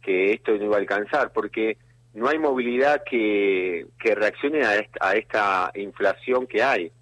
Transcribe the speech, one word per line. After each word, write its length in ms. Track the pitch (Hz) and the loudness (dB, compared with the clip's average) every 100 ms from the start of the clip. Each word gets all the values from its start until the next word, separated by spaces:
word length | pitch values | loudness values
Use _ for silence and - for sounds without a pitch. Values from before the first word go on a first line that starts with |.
que 320 | - 92 95 | -2 0 2
esto 180 | 110 - 107 | 0 0 0
no 80 | 104 | 2
iba 100 | 104 | 0
a 40 | |
alcanzar, 520 | 98 110 104 151 123 | 0 -2 0 -2 0
porque 460 | - 104 - 110 104 _ _ _ | -2 -6 -4 -4 -4 _ _ _
no 140 | 104 123 | -4 -2
hay 100 | 160 | 0
movilidad 680 | 151 131 120 123 139 147 - | 0 0 -2 0 2 2 0
que, 760 | 120 110 104 101 95 92 85 82 _ | 0 2 2 2 2 0 -4 -8 _
que 180 | 113 104 | 0 2
reaccione 500 | 104 - 143 151 120 | 0 0 -2 0 2
a 100 | 104 | 0
est-, 220 | 104 - | -2 -4
a 160 | 95 101 | 0 0
esta 560 | - 113 101 95 90 - | 0 0 0 0 -2 -6
inflación 720 | 101 - 98 95 - 127 127 | -10 -2 0 0 0 -2 0
que 160 | 104 | 0
hay. 300 | 127 120 82 _ | 2 0 -2 _